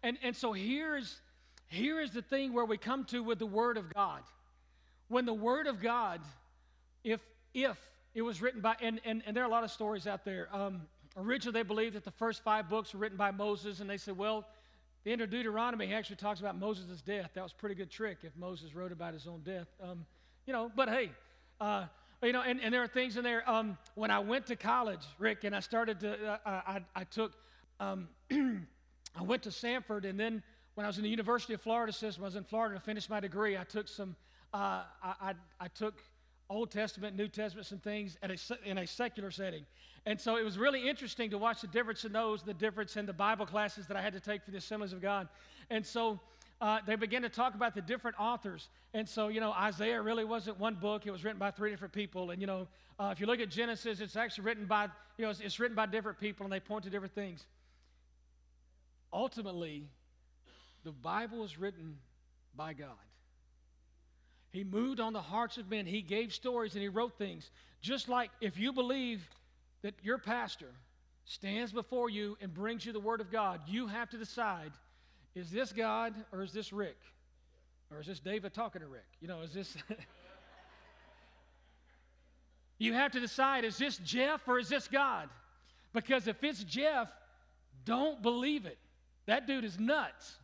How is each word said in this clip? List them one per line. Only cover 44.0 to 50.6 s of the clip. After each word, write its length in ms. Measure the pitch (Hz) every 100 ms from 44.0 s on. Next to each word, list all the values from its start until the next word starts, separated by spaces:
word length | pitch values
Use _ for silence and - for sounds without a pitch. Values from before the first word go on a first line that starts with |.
had 120 | 202
to 80 | 190
take 240 | 202 208
for 80 | -
the 60 | 190
Assemblies 340 | - 214 202
of 100 | 185
God. 260 | 190 202 175 - - - -
And 140 | 220
so, 360 | - 233 226 202 - - - -
uh, 180 | 214 214 196
they 80 |
began 260 | 214 220 247
to 60 | 240
talk 260 | - 254
about 200 | 202 233
the 80 | 208
different 360 | 175 247 233 208
authors. 500 | 214 240 202 165 - - -
And 120 | 220 214
so, 220 | - 214
you 120 | 220
know, 120 | 220
Isaiah 480 | 190 208 170 214 233
really 240 | 214 233
wasn't 340 | 220 226 196
one 180 | 190